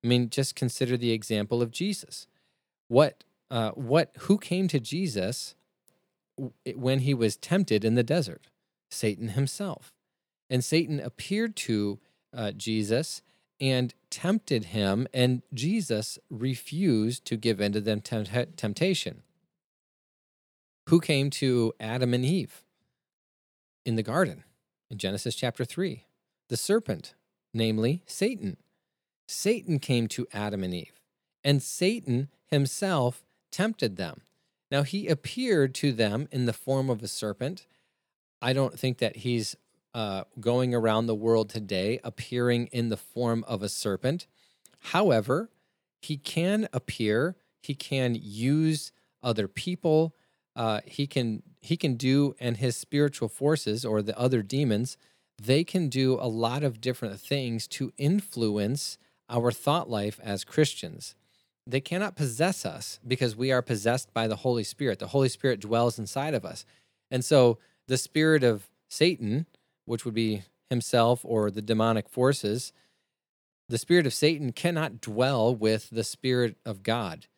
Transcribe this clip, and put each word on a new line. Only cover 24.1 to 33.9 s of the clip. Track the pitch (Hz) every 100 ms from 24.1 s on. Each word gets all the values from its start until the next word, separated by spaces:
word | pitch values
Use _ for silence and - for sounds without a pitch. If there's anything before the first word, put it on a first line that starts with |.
| 143 160 78 - _ _ _ _
in | 101
Genesis | 98 98 123 -
chapter | 123 -
three? | 120 - 185 - _ _ _ _ _
The | 120
serpent, | - 214 - 87 - _ _ _ _
namely | 113 113 110 117 175 -
Satan. | - 208 233 104 - _ _ _ _ _ _ -
Satan | - 196 226 - 147
came | - 123 113
to | - -
Adam | 104 104 101
and | 92
Eve, | 90 - _ _ _ _ _
and | 139 143
Satan | - - 180 233 139 123 139 _ _
himself | 147 135 - 196 165 123 - _ _ _
tempted | - 214 220 117